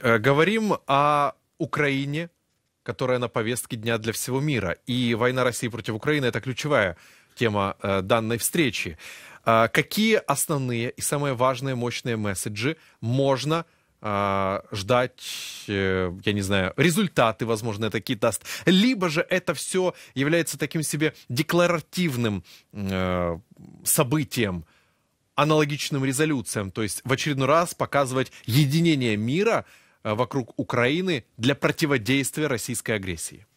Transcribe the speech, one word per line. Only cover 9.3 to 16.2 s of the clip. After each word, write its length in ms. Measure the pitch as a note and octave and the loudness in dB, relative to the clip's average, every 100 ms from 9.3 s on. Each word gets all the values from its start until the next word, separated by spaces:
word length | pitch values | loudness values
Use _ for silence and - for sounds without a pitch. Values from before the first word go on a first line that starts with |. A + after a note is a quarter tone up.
| - | -4
А 240 | - A2+ A2+ | 4 4 6
какие 500 | D#3+ C#3+ - A3 A3 | 2 0 0 2 2
основные 760 | - C#3+ - D3 B2+ A#2 A#2+ | 2 -2 0 -2 -2 -2 -4
и 100 | - | -4
самые 320 | - D3 C#3+ | -4 -2 -2
важные, 400 | A#2+ C3 B2 C3+ | 2 2 2 -4
мощные 420 | B2 A#2+ - B2+ A2+ | -4 -4 -4 -4 -2
месседжи 640 | G#2 F#2+ - G#2 B2+ D#3+ _ _ | -2 -4 -6 -4 -4 -6 _ _
можно, 640 | A2 C3 C#3 C3 C#3 E3 D#3+ _ _ _ | -2 2 2 0 0 -4 -4 _ _ _
а, 640 | G#2+ G2+ G2+ G2 F#2+ G2 - | -4 0 0 0 0 -2 -6
ждать, 960 | G#2+ G2 B2 B2+ - - - - - - | -10 0 0 0 -6 -12 -10 -12 -14 -4
э, 440 | G2 F#2+ F#2 F#2 F#2 | -2 0 0 -2 -2